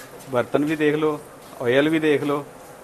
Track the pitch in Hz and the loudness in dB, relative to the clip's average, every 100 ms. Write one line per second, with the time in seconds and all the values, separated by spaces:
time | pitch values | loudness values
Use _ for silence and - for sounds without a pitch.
0 | - - - 127 110 139 147 156 151 151 | -20 -18 -6 -4 0 -2 -2 0 0 2
1 | 156 147 - - - - 123 131 151 160 | 0 -2 -10 -20 -18 -6 2 4 4 2
2 | 156 143 147 143 139 - - - | 2 2 0 -4 -6 -16 -20 -20